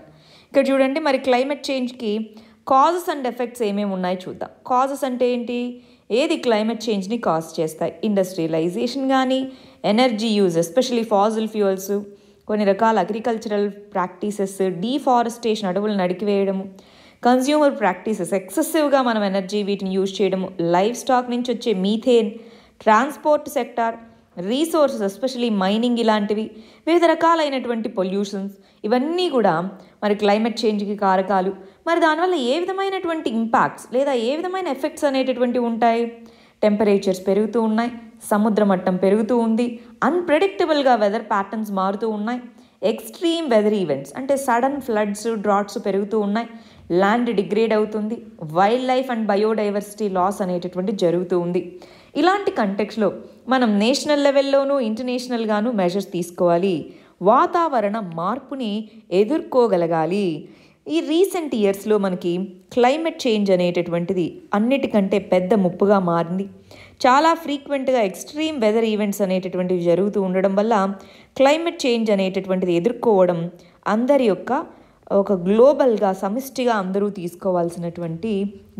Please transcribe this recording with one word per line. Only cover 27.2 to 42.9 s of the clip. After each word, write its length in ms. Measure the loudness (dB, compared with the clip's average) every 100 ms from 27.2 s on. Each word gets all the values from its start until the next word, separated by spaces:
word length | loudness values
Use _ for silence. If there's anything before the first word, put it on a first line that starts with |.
| 4 4 2 -2 -4 -4 -4
పొల్యూషన్స్, 680 | -2 -2 -2 -4 -6 -8 -12 _ _
ఇవన్నీ 440 | 0 0 0 0 0
కూడా 420 | 2 2 2 -2 -8 -20 -4
మరి 100 | -2
క్లైమేట్ 500 | 0 2 2 0 -2
చేంజ్‌కి 320 | -2 0 -4 -2
కారకాలు. 560 | 2 2 2 0 0 -4 -14 _ -2
మరి 140 | 2
దానివల్ల 340 | 2 2 0
ఏ 240 | 0 0 -2
విధమైనటువంటి 720 | -2 -4 -4 -4 -4 -4 -4
ఇంపాక్ట్స్ 640 | -4 0 2 0 -2 -6
లేదా 180 | -2 0
ఏ 240 | 0 -2 -2
విధమైన 320 | -4 -4 -4
ఎఫెక్ట్స్ 360 | -4 -6 -2
అనేటటువంటివి 600 | -2 0 0 0 0 0
ఉంటాయి? 480 | -2 0 2 2 -2 -8 -20 -20 _ -2
టెంపరేచర్స్ 640 | 0 2 2 2 0 -2 0
పెరుగుతూ 360 | 0 0 0
ఉన్నాయి, 280 | 0 0 -2 -6 -18 -12 -2
సముద్ర 340 | 0 2 2
మట్టం 320 | 2 2 0 2
పెరుగుతూ 420 | 2 2 2 0
ఉంది, 420 | 2 0 -2 -6 -14 -4
అన్‌ప్రెడిక్టబుల్‌గా 920 | 0 0 2 2 2 0 0 2 4
వెదర్ 280 | 4 2 0
ప్యాటర్న్స్ 500 | -2 -2 -2 -6 -4
మారుతూ 360 | -2 -2 -2 -4
ఉన్నాయి, 320 | -4 -4 -6 -10 -20 -20 -4
ఎక్స్‌ట్రీమ్ 680 | -2